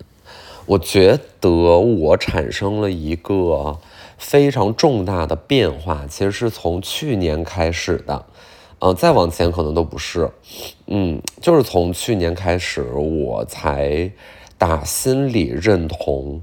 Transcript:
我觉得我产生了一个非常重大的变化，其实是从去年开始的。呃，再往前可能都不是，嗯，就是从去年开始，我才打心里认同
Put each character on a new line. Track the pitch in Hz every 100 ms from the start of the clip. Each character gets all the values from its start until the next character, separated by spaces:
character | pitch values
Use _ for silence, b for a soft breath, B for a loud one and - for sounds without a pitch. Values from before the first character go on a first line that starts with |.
| - _ B B B B
我 | - 98
觉 | - 101 92 139 - _
得 | 92
我 | 85 85 85 113 107 78 85
产 | - 90 67
生 | - 101 107
了 | 101
一 | 90 78 82
个 | - 98 87 76 73 78 B B B -
非 | - 143 143
常 | 123 101
重 | 113 165 120
大 | 92 92 76
的 | 78
变 | - 139 92
化， | 71 82 78 73
其 | -
实 | 98
是 | 98 117
从 | - 85 87
去 | 101 - 151 110
年 | 85 78
开 | 82 90 82
始 | 87 - - -
的。 | 71 - B B B B -
呃， | 92
再 | 92 170
往 | 135 85
前 | - 85
可 | 85
能 | 78
都 | 80
不 | 80 -
是， | - 87 80 - B B B B -
嗯， | 101 92 76 - -
就 | -
是 | 165
从 | 123 92 87
去 | 90 -
年 | 107 85
开 | 85 92 90
始， | - - 62
我 | 65 76 80 65 52
才 | 57 - 80 69 71 76 92 B B B B -
打 | 90 80
心 | 71 - 131 131 139
里 | 117 71
认 | 64 98 95 80
同 | - - 69 69 73